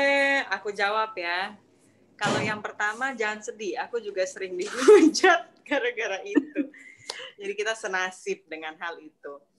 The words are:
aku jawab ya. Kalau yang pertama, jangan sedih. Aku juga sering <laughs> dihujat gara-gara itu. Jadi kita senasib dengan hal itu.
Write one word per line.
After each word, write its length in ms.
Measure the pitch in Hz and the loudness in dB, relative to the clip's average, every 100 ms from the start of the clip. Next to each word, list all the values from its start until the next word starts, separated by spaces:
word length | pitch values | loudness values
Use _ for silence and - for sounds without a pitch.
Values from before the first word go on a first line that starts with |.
| 277 277 277 277 - | 2 4 4 2 0
aku 180 | 196 214 202 | -4 -6 -2
jawab 400 | 202 214 220 190 | 0 0 -2 -4
ya. 400 | 170 175 202 214 _ _ _ _ _ - | -4 -4 -4 -10 _ _ _ _ _ -4
Kalau 240 | 208 214 | 0 0
yang 160 | 214 214 | 0 -4
pertama, 560 | 214 - 208 220 269 240 | -8 -4 -4 -2 -4 -2
jangan 240 | 214 214 | -4 -4
sedih. 400 | 240 214 202 156 190 | -10 -8 -6 -6 -6
Aku 160 | 233 | -6
juga 240 | 208 190 185 | -4 -4 -4
sering 280 | - 190 180 | -4 -8 -6
<laughs> 20 | |
dihujat 880 | 185 240 262 415 311 - 381 339 - _ | -6 4 10 10 10 6 4 4 0 _
gara-gara 560 | - 285 240 247 220 190 - | -4 -2 -2 -2 -4 -6 0
itu. 400 | 294 - 302 269 - - - - - - - | 0 0 -4 -6 -10 -20 -16 -14 -14 -16 -10
Jadi 140 | 196 202 | -8 -4
kita 180 | 208 226 | -2 -4
senasib 680 | 214 190 185 - 202 185 - | -4 -2 -4 -6 -8 -8 -8
dengan 240 | 156 160 160 | -10 -10 -10
hal 240 | 175 160 | -10 -10
itu. 400 | 156 - 147 143 _ | -16 -18 -16 -16 _